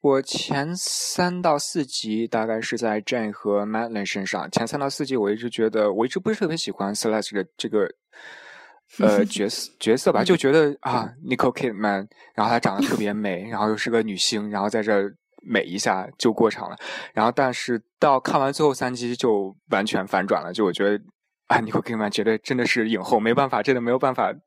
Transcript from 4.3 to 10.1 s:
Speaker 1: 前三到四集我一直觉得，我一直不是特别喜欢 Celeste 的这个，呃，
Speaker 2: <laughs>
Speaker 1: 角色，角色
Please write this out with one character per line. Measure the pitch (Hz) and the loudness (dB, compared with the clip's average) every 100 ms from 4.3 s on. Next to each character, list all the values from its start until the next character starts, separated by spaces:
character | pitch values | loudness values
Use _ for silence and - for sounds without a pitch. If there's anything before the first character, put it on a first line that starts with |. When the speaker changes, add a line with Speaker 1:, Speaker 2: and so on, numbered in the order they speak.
| 98 76 | -6 -2
Speaker 1:
前 | - 117 | -2 -2
三 | 143 | -2
到 | 139 | -4
四 | - | -4
集 | 139 | -4
我 | 131 101 | 0 0
一 | 107 | -2
直 | 120 | -4
觉 | - 110 | -2 0
得， | 110 104 | 2 2
我 | 98 127 | 2 -2
一 | |
直 | 190 | -2
不 | 202 | -2
是 | 214 | -2
特 | 190 | -2
别 | 165 | -2
喜 | - | -6
欢 | - 98 | -4 -4
Celeste | 104 113 110 - | -2 0 0 -2
的 | 101 90 _ | -4 -6 _
这 | 110 | 0
个， | 104 95 - _ - - - - - - - _ - | 2 2 -2 _ -20 -20 -20 -20 -20 -20 -20 _ 2
呃， | 208 104 | 4 6
Speaker 2:
<laughs> | 101 | 2
Speaker 1:
角 | - 104 | 0 -4
色， | - - _ | -4 -10 _
角 | - 123 | 2 4
色 | - | 4